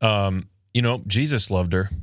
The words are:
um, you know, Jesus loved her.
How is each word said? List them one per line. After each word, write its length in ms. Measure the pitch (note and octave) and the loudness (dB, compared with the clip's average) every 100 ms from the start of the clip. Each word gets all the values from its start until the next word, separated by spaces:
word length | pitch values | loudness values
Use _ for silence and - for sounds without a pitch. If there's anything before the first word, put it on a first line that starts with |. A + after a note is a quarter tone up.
um, 460 | A2 G#2 G2 F#2 - _ _ | 0 2 0 -2 -6 _ _
you 80 | A#2+ | -2
know, 200 | A#2+ B2 F#2 | 0 -2 -2
Jesus 420 | G#2 D3 C3 - | 0 0 0 0
loved 220 | F#2+ F2 | 0 2
her. 160 | F#2 F#2+ - | 0 -2 -6